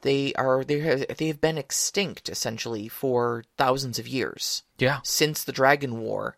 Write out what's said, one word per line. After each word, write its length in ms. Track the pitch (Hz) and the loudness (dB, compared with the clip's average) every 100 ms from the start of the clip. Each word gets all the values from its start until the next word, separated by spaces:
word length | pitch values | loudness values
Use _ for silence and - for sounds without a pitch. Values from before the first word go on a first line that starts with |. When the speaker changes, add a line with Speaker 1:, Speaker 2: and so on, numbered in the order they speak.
Speaker 1:
they 320 | 139 139 139 | 0 2 2
are, 300 | - 131 131 | 0 2 2
they 160 | 135 147 | 2 0
have, 360 | 156 135 131 - | 2 0 0 -2
they 120 | 156 | -2
have 120 | 151 | 0
been 160 | 156 160 | 0 0
extinct, 720 | - - - 202 180 92 - | -2 -2 0 0 -2 -4 -8
essentially, 600 | - 120 113 117 110 110 | -6 -4 -4 -4 -6 -6
for 560 | - 135 123 120 117 - - | -4 2 2 2 -2 -6 0
thousands 420 | 131 135 131 117 | 2 2 -2 -6
of 80 | 117 | -4
years. 580 | 131 90 - - - - - | -2 -2 -4 -6 -6 -8 0
Speaker 2:
Yeah. 200 | 127 143 | 0 0
Speaker 1:
Since 420 | - - 151 151 | -2 0 0 0
the 80 | - | -4
Dragon 480 | - 131 143 139 113 | 4 4 4 2 -4
War. 360 | 110 104 110 | -4 -4 -4